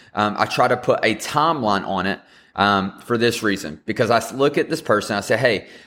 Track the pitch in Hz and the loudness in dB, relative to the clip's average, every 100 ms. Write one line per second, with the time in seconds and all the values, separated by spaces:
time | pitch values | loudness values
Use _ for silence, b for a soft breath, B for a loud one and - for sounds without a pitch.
0 | B - 104 101 110 - 123 123 - 117 | B -2 -2 0 0 2 2 2 0 2
1 | 110 107 - 147 160 156 107 98 - 95 | 0 -2 -4 0 0 0 0 0 -2 -4
2 | 92 90 b b b - 101 98 95 - | -4 -6 b b b 0 2 2 0 -6
3 | - 117 117 110 110 95 78 78 - 110 | -4 0 0 0 -2 -2 -6 -10 -6 -2
4 | 110 113 - 131 143 156 143 156 - 104 | 2 0 0 0 0 0 -2 -4 0 0
5 | - 101 - 113 127 95 B B | 0 -4 -2 2 2 0 B B